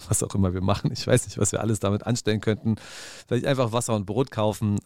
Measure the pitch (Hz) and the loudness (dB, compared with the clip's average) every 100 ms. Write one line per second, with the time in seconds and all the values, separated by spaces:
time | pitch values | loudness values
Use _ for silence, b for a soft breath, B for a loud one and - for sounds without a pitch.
0 | - - - 101 95 92 95 101 - - | -2 0 0 2 2 2 0 0 0 -2
1 | - 123 - - - - 110 107 98 101 | 2 2 2 -2 0 0 -2 0 0 0
2 | - 120 - 107 110 104 110 107 B B | 0 -2 0 0 0 0 0 -2 B B
3 | B B - 120 139 131 120 117 120 107 | B B -2 -2 2 2 2 0 0 0
4 | 95 107 135 - 107 98 107 101 | 0 0 0 2 0 2 0 0